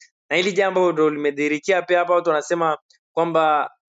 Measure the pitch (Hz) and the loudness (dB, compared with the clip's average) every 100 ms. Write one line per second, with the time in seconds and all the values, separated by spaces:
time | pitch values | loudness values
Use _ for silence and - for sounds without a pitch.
0 | _ _ - 156 185 185 196 185 180 156 | _ _ -6 -2 -2 0 0 2 0 2
1 | 156 147 147 143 147 147 - 180 170 175 | 0 0 -4 -2 -2 -2 -2 -2 0 0
2 | 170 175 170 151 147 175 165 151 _ _ | 2 0 2 -2 -2 -2 -2 -4 _ _
3 | _ - 170 160 156 151 - - | _ -4 0 2 2 2 -2 -8